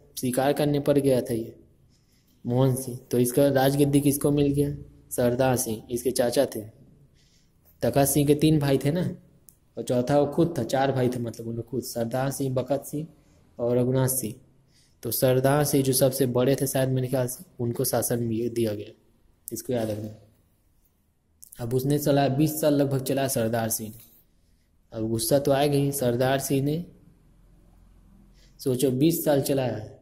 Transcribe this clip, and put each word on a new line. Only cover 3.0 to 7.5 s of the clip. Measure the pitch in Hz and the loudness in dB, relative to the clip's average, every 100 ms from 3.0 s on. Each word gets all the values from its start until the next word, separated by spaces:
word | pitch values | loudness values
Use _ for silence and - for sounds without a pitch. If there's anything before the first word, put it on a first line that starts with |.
| - | -2
तो | 123 | 0
इसका | 123 143 143 | 2 2 2
राजगद्दी | 131 139 143 143 143 | 4 2 2 4 4
किसको | 143 143 147 | 2 2 2
मिल | 147 143 | 2 2
गया, | 143 143 143 - - - | 2 0 -4 -14 -20 -10
सरदार | - 123 120 131 120 | -2 0 2 2 2
सिंह, | 117 110 - | -2 -6 -6
इसके | 120 127 | -4 -2
चाचा | 123 120 143 127 | 0 0 2 0
थे। | 110 104 - - - _ _ _ _ _ | -2 -12 -18 -20 -20 _ _ _ _ _